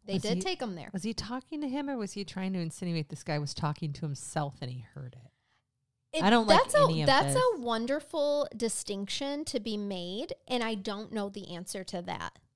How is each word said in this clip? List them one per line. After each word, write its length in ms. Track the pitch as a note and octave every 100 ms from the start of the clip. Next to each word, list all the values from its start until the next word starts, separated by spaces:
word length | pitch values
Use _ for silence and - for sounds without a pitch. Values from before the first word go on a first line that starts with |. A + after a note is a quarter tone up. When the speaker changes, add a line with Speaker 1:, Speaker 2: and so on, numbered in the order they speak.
| -
Speaker 1:
They 80 |
Speaker 2:
Was 80 | G3
Speaker 1:
did 140 | G#3 F3+
Speaker 2:
he, 60 |
Speaker 1:
take 200 | F#4+ F4+
him 140 | A#3+ E3+
there. 140 | -
Speaker 2:
was 100 | F#3+
he 100 | G#3 A3+
talking 440 | G3+ B3+ - D#4
to 60 | D4
him, 220 | C4 C#4+
or 80 | C4
was 160 | G3+
he 100 | G3+
trying 300 | G3 - F#3
to 60 | F#3
insinuate 500 | E3 - F3+ E3 D3+
this 140 | D#3
guy 160 | - D3+
was 160 | C#3+ -
talking 380 | D3+ D3 D#3
to 80 | C#3
himself 560 | D#3+ C#3 - D#3 C#3+ -
and 80 | B2+
he 160 | B2+ A2
heard 220 | - B2+ B2+ A#2+
it? 60 | _ _ _ _ _ _ _ _
Speaker 1:
It, 100 | D#4+
Speaker 2:
I 60 | G3+
don't 180 | A#3 A3
like 140 | -
Speaker 1:
that's 140 | C5 D5
a, 80 |
Speaker 2:
any 180 | C#5+ -
of 60 | -
Speaker 1:
that's 260 | C4+ C#4
Speaker 2:
this. 100 | B4+ B4+ G4
Speaker 1:
a 40 |
wonderful 840 | A#3+ A3+ A#3 D4 - E4 C#4+ D4 C#4+ A3
distinction 880 | A3+ - - G3+ G3+ - C#4 C#4+ D#4
to 140 | B3+
be 180 | G#3+ G#3
made, 560 | G3+ F#3+ F3 G3 D4+ F3+ -
and 160 | B3
I 120 | A3+ A3
don't 360 | G3 G3+ G#3+
know 180 | A3 G3+
the 240 | G3+ F#3+ E3+
answer 280 | F3+ G3+ F#3
to 160 | F3+
that. 340 | F3+ F3 E2 _ _